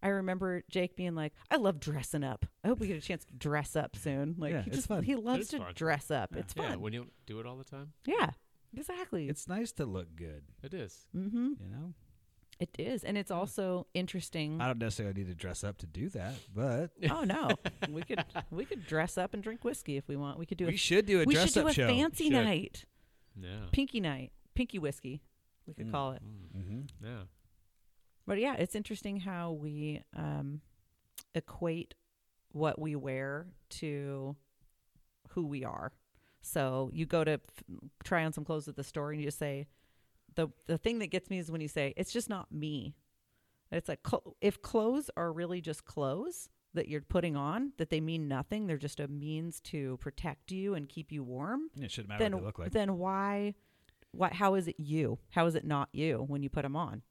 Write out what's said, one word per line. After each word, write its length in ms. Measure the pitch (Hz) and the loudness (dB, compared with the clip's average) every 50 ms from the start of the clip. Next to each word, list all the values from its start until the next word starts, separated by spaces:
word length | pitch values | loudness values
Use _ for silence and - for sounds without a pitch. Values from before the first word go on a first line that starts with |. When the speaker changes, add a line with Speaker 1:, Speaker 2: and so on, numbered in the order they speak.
| - | 4
Speaker 1:
I 40 | 196 | 4
remember 540 | 202 196 190 185 185 185 190 185 180 180 - - | 2 4 2 0 0 0 2 0 0 -2 -4 -2
Jake 260 | - 190 180 185 - | 0 0 0 0 0
being 180 | - 180 180 170 | -2 -2 0 0
like, 200 | 160 156 156 - - - - | 0 -2 -2 -4 -8 -2 4
"I 60 | - 311 | 4 6
love 220 | 226 196 190 147 | 6 6 4 4
dressing 440 | - - 147 147 127 - - 151 143 | 0 -2 -2 -2 -2 0 0 0 0
up. 220 | 135 127 - - - _ _ - | 0 0 -2 -2 -4 _ _ 2
I 40 | 202 | 2
hope 100 | 247 226 | 4 4
we 80 | 220 190 | 2 0
get 100 | 190 156 | 0 -2
a 40 | |
chance 220 | - - 185 160 - | -2 -2 -4 -4 -4
to 80 | - - | -10 -14
dress 400 | 127 - 151 147 151 147 - - | -4 0 2 2 2 0 2 0
up 200 | 165 139 - - | 0 0 0 -4
soon." 400 | - - 156 139 135 143 151 170 170 | -4 -2 -2 0 2 0 0 0 -2
Like, 140 | 202 190 165 | 0 0 0
Speaker 2:
Yeah, 80 | 147 98 | 0 0
Speaker 1:
he 40 | - | 0
Speaker 2:
it's 80 | 202 262 | 0 -2
Speaker 1:
just, 100 | 254 - | 0 0
Speaker 2:
fun. 160 | 220 - 190 | 0 2 2
Speaker 1:
he 120 | 208 277 | 2 2
loves 220 | 254 208 233 254 262 | 0 2 2 2 2
Speaker 3:
It 40 | 208 | 2
is 40 | - | -2
Speaker 1:
to 80 | - 285 | -4 -4
Speaker 3:
fun. 140 | 190 90 90 | -4 -6 -4
Speaker 1:
dress 340 | - 160 160 156 143 - - | -2 0 2 2 0 0 0
up. 200 | 156 135 104 92 - | 0 0 0 0 -4
Speaker 2:
Yeah. 60 | 95 | -6
Speaker 1:
It's 140 | - 95 - - | -6 -6 -6 -4
Speaker 3:
Yeah, 120 | - 127 | -2 -2
Speaker 1:
fun. 120 | - - | -2 -2
Speaker 3:
when 120 | 98 107 107 | -4 -4 -4
you 60 | 120 | -6
don't 120 | 123 - - - - - | -8 -10 -16 -20 -14 -12
do 120 | 107 110 | -10 -8
it 60 | 113 | -8
all 100 | 120 123 131 | -10 -10 -12
the 60 | 135 | -14
time. 300 | - - 139 139 147 - _ _ | -14 -12 -12 -12 -14 -16 _ _
Speaker 1:
Yeah, 260 | 262 330 480 330 - - - _ _ _ _ _ _ - | 0 2 4 4 2 0 -4 _ _ _ _ _ _ -12
exactly. 540 | 233 302 - 359 359 370 - - 180 156 139 | -12 -8 -8 -6 -6 -6 -4 -4 -4 -2 -2
Speaker 2:
It's 180 | 147 - - - | -4 -4 -4 -4
nice 240 | 180 202 233 226 - | -2 -2 -2 -4 -2
to 120 | - 151 | -4 -4
look 300 | 123 95 92 90 82 80 | -2 -2 -4 -6 -6 -10
good. 280 | 80 87 80 76 76 73 - - - - | -12 -10 -10 -10 -12 -14 -18 -20 -16 -14
Speaker 3:
It 100 | 135 175 | -10 -8
is. 320 | 185 127 95 - - - _ - | -8 -8 -8 -10 -16 -20 _ -6
Speaker 1:
Mm-hmm. 380 | 170 190 202 208 240 240 269 294 - | -4 -2 0 0 0 0 0 0 -2
Speaker 2:
You 100 | 101 92 | -6 -10
know? 240 | 98 120 156 180 170 - - - - - _ _ _ _ - _ - - | -8 -8 -8 -8 -10 -12 -18 -20 -20 -20 _ _ _ _ -20 _ -6 -6
Speaker 1:
It 100 | 175 - _ - | -6 -6 _ -4
is. 240 | 143 220 262 220 - | -2 -2 -2 -2 -2
And 120 | - 196 202 | 0 -2 -2
it's 120 | 196 - | 0 0
Speaker 3:
Yeah. 60 | 190 170 | 0 -2
Speaker 1:
also 480 | 185 - - - 196 185 180 180 175 _ _ | 0 -2 0 -2 0 2 0 0 -2 _ _
interesting. 680 | 180 180 185 - 185 160 - - 170 156 151 156 160 | -2 -2 0 -2 -4 -4 -4 -2 -2 -2 0 0 0
Speaker 2:
I 80 | 120 127 | 2 2
don't 120 | 127 117 | 2 2
necessarily 340 | 117 113 104 - 110 101 98 98 | 0 -2 0 0 -2 -2 0 -2
need 80 | 98 90 | -2 -4
to 80 | 90 | -4
dress 280 | 82 - 92 87 - - | -6 -6 -6 -6 -4 -4
up 140 | 101 101 - | -4 -4 -4
to 60 | - 85 | -10 -10
do 220 | 78 90 113 185 | -6 -4 -4 -4
that, 240 | - 117 87 98 135 - - - 98 | -4 -4 -6 -4 -6 -8 -10 -8 -4
but 380 | 101 120 139 120 123 165 170 _ - - 160 | 0 0 2 2 2 0 -2 _ 0 2 2
Speaker 1:
Oh, 140 | - 330 311 | 2 4 2
no. 260 | 196 190 311 302 - 135 - - 185 | 2 2 2 4 2 2 2 0 -6
Speaker 3:
<laughs> 180 | - - - 165 | -6 -2 -4 -4
Speaker 1:
We 120 | 147 156 175 | -2 -4 -4
could, 200 | - 254 185 160 - - 170 - - | -2 -2 -2 -2 -2 -4 -6 -6 -4
we 140 | - 170 240 | -4 -6 -4
could 200 | - 415 262 175 - | -4 -6 -8 -6 0
dress 300 | 156 156 160 165 - - | 2 2 2 2 2 -2
up 140 | 180 180 - | -2 -2 -2
and 60 | 202 196 | -4 -6
drink 200 | 220 220 240 - | -6 -6 -2 -2
whiskey 340 | 240 - - - - 143 139 | -2 -2 -2 -4 -4 -4 -4
if 100 | 143 - | -2 -4
we 80 | 147 | -4
want. 220 | 139 143 143 135 147 | -4 -4 -4 -4 -8
We 60 | 165 - | -6 -6
could 100 | 196 165 | -2 0
do 80 | 185 | 2
Speaker 2:
We 80 | 165 - | 2 2
Speaker 1:
a, 20 | - | 2
Speaker 2:
should 280 | - - 170 196 214 | 4 6 8 8 8
do 160 | 196 202 185 | 8 8 8
a 40 | 160 | 8
Speaker 1:
we 100 | 247 147 | 8 8
should 60 | 151 180 - - | 8 8 8 8
Speaker 2:
dress-up 100 | - - | 6 6
Speaker 1:
do 40 | 311 | 6
a 40 | 294 | 6
Speaker 2:
show. 140 | - 127 120 | 6 6 6
Speaker 1:
fancy 380 | 240 240 294 330 320 - 339 | 6 6 6 4 2 2 4
Speaker 3:
Should. 80 | 302 277 | 6 6
Speaker 1:
night. 520 | 254 226 220 196 156 - - - - - _ _ _ - _ _ _ _ _ _ 107 | 8 6 6 4 2 2 -2 -8 -14 -18 _ _ _ -20 _ _ _ _ _ _ -12
Speaker 3:
Yeah. 260 | 92 87 95 107 107 90 | -10 -8 -8 -8 -2 2
Speaker 1:
Pinky 280 | - - 269 269 - 233 | 2 2 2 2 0 0
night. 320 | 196 160 139 131 131 123 - - - - - | 0 0 0 -2 -6 -10 -12 -18 -20 -8 -2
Pinky 240 | - 254 233 - 196 | -2 -2 0 -2 -2
whiskey, 420 | 156 143 139 - _ 131 127 147 - _ _ _ _ _ _ _ _ - | -2 -2 -2 -4 _ -10 -10 -10 -12 _ _ _ _ _ _ _ _ -16
we 60 | 156 | -12
could 120 | - - 113 | -8 -6 -4
Speaker 3:
Mm. 40 | |
Speaker 1:
call 200 | 110 147 139 135 135 | -2 -2 -2 -2 -4
it. 80 | 123 - | -6 -10
Speaker 3:
Mm. 360 | 104 110 104 92 90 - 95 | -14 -14 -14 -16 -12 -8 -8
Speaker 2:
Mm-hmm. 460 | 95 87 104 120 139 139 - - - | -6 -6 -6 -6 -8 -8 -12 -12 -12
Speaker 3:
Yeah. 160 | 110 123 113 95 - _ _ _ _ _ _ _ _ _ _ _ _ _ _ _ _ _ _ _ - | -10 -10 -10 -12 -14 _ _ _ _ _ _ _ _ _ _ _ _ _ _ _ _ _ _ _ -2
Speaker 1:
But 100 | 196 202 | 0 2
yeah, 140 | 226 277 269 - | 2 2 2 2
it's 160 | 165 180 - | 0 0 0
interesting 440 | 214 208 - 220 202 - 202 196 196 | -4 -4 -4 -6 -6 -4 -4 -4 -4
how 320 | 180 196 190 175 170 170 165 | -4 -4 -4 -4 -2 -2 -4
we, 500 | 151 147 151 151 147 151 151 151 - - _ - | -4 -4 -4 -4 -4 -4 -4 -4 -6 -8 _ -8
um, 460 | - 160 147 147 147 143 139 143 151 - - _ _ _ _ _ _ _ _ _ - - _ _ | -6 -4 -2 -2 -2 -2 -4 -6 -8 -10 -14 _ _ _ _ _ _ _ _ _ -18 -18 _ _
equate 640 | 170 160 - - - - 170 165 170 165 - - _ _ _ _ _ _ _ _ _ _ _ | -4 -4 -4 -8 -4 -2 -2 -2 -2 -6 -10 -12 _ _ _ _ _ _ _ _ _ _ _
what 260 | _ 147 156 156 - - | _ 0 2 2 2 0
we 160 | 151 160 151 | -2 -2 -2
wear 520 | 143 135 139 131 131 135 135 139 147 170 185 180 - _ _ | -2 -2 -2 -2 -2 -2 -2 -4 -6 -6 -10 -16 -20 _ _
to 680 | - - - 156 147 143 143 139 139 135 135 135 143 143 _ _ _ _ _ _ _ _ _ _ _ - _ _ _ _ _ - | -12 -6 -4 -4 -4 -4 -4 -4 -4 -4 -4 -6 -6 -8 _ _ _ _ _ _ _ _ _ _ _ -20 _ _ _ _ _ -6
who 180 | - - 170 147 | -2 0 0 0
we 160 | 143 139 127 | -2 -2 -4
are. 260 | - - - - - - _ _ _ _ _ _ _ _ _ | -4 -4 -4 -6 -6 -8 _ _ _ _ _ _ _ _ _
So 500 | - - - 160 139 131 131 131 135 131 - | -10 -2 2 4 4 4 4 2 0 0 0
you 120 | 160 160 156 | -2 0 4
go 160 | - 170 160 | 6 6 6
to 80 | 151 | 6
f-, 320 | 151 143 - - - - - - 92 - - 151 _ _ - | 4 2 0 -8 -20 -20 -16 -14 -14 -12 -12 -16 _ _ -2
try 200 | - 190 170 160 | 2 2 4 4
on 80 | 160 151 | 2 0
some 120 | - - | -2 -2
clothes 220 | - 165 156 147 - | -2 -2 -2 -2 -6
at 80 | 143 | -8
the 80 | - 139 | -8 -8
store 280 | - - 160 143 147 | -6 -4 -4 -2 -2
and 80 | 151 151 | -2 -2
you 80 | 147 139 | -2 -2
just 120 | 147 - | -2 -2
say, 280 | 156 147 139 139 143 - _ _ _ _ _ _ _ _ _ _ _ _ - | -2 -2 -2 -4 -6 -10 _ _ _ _ _ _ _ _ _ _ _ _ 0
the, 120 | - 165 156 - _ _ - | 0 0 0 -2 _ _ 0
the 100 | 170 160 | 0 2
thing 220 | _ 226 233 233 | _ 2 2 2
that 80 | 214 165 | -2 0
gets 220 | - 185 - - | 0 -2 0 0
me 100 | 196 185 | -4 -4
is 120 | 175 156 | -2 -2
when 80 | 160 165 | -4 -4
you 80 | 156 147 | -4 -2
say, 260 | - 160 143 139 - - | 0 0 0 0 0 -2
"It's 160 | 185 - - | -4 0 0
just 160 | 233 226 - | -2 -2 0
not 200 | 214 185 - - - | -4 -4 -4 -6 -6
me." 420 | 151 151 156 151 143 113 - 143 _ _ _ _ _ _ _ _ _ _ _ _ _ _ _ | -4 -4 -2 -2 -4 -4 -6 -10 _ _ _ _ _ _ _ _ _ _ _ _ _ _ _
It's 200 | - - - - | -4 -4 -2 -2
like, 100 | - - _ - | -6 -4 _ 0
cl-, 300 | - - - - - _ | 0 0 0 -4 -12 _
if 220 | - 202 196 - | 2 2 2 2
clothes 480 | - - - 226 214 226 254 285 294 - - - | -8 0 2 4 4 4 2 2 0 -2 -2 -2
are 160 | 170 170 160 | -2 -2 0
really 260 | 165 170 170 180 180 | -2 -2 -2 -2 -4
just 240 | 165 165 156 - - | -2 -4 -6 -6 -8
clothes 640 | - - - 143 135 135 170 240 349 349 - - - _ _ _ _ _ | -10 -4 0 0 0 0 0 -2 -4 -6 -8 -12 -14 _ _ _ _ _
that 140 | 160 - - | -2 -2 0
you're 140 | 147 151 | -2 -4
putting 340 | 143 _ - 185 170 170 151 | -4 _ 2 2 4 4 0
on, 380 | 139 139 147 160 220 262 285 - - | 0 0 0 0 0 -2 -2 -2 -4
that 120 | 165 - | -2 0
they 100 | - 156 | 2 0
mean 300 | 156 160 165 165 156 147 | 2 0 0 0 0 0
nothing, 360 | 139 131 135 - - 214 214 | 0 -2 -2 -2 -2 -2 0
they're 120 | 196 160 143 | 0 -2 -2
just 240 | 151 156 - - | -2 -6 -4 -4
a 80 | 147 139 | -6 -4
means 500 | 143 147 143 151 156 156 160 170 156 - | -4 -6 -4 -4 -2 -2 -4 -4 -6 -8
to 360 | _ - - 156 139 131 131 127 | _ -6 -4 -2 -2 -2 -4 -4
protect 540 | - 151 143 - - 170 139 - _ - 185 | -6 -8 -6 -4 -4 -4 -4 -6 _ -8 -6
you 200 | 190 190 202 202 | -2 -2 -2 -2
and 140 | 165 143 135 | -2 -4 -6
keep 240 | - - 151 _ | -8 -12 -10 _
you 100 | - 147 | -6 -6
warm, 480 | 135 120 123 127 143 175 233 269 311 320 _ | -6 -4 -4 -4 -4 -2 -2 -2 -4 -6 _
Speaker 2:
It 160 | - 139 101 | -8 -8 -6
shouldn't 160 | - - 110 98 | -6 -6 -6 -6
matter 140 | 104 104 226 | -2 0 2
Speaker 1:
then, 80 | 208 98 | 2 2
Speaker 2:
what 60 | 92 | 0
they 60 | 90 | -2
look 140 | 104 - - | -4 -6 -4
like. 120 | 85 180 | -4 0
Speaker 1:
then 260 | 175 226 208 196 196 175 | 2 2 2 2 2 0
why, 580 | 180 190 190 196 196 202 202 202 202 208 202 _ _ _ _ _ _ _ _ _ _ _ | 0 0 0 0 0 0 0 0 0 -2 -4 _ _ _ _ _ _ _ _ _ _ _
why, 180 | - - 185 175 | -2 0 2 2
how 240 | 175 175 202 196 190 | 2 4 6 6 6
is 140 | 196 180 165 | 6 4 2
it 60 | - - | -2 -4
you? 400 | 156 143 151 160 151 120 110 - - _ | -2 0 2 2 4 2 2 -2 -4 _
How 140 | - - 165 170 | 4 6 6 6
is 80 | 160 | 6
it 100 | 156 - | 2 2
not 240 | 151 151 143 143 - | 2 2 2 2 0
you 320 | _ 139 151 160 143 113 127 | _ 0 2 2 2 2 0
when 180 | 139 143 143 143 | 0 0 0 0
you 60 | 135 | 0
put 140 | - - 139 | 0 0 0
'em 140 | 139 139 156 | 0 0 -2
on? 240 | 170 131 101 107 - _ | -2 -2 -4 -8 -12 _